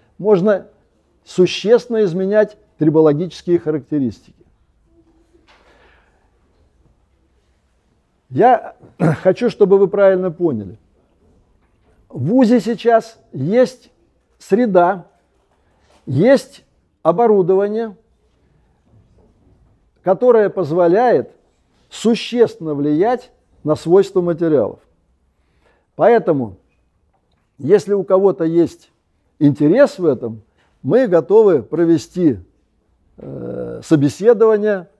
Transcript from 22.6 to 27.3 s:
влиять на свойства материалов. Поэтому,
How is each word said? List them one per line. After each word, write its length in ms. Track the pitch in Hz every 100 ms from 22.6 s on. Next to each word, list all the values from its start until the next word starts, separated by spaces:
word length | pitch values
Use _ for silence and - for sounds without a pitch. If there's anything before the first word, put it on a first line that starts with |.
| 160
влиять 580 | 143 143 151 208 247 - _ _ _
на 120 | 147 151
свойства 460 | 160 185 196 185
материалов. 580 | 175 165 165 147 104 - _ _ _ _ _ _ _ _ _ _ _ -
Поэтому, 640 | 175 233 180 147 117 92 _ _ _ _ _ _ _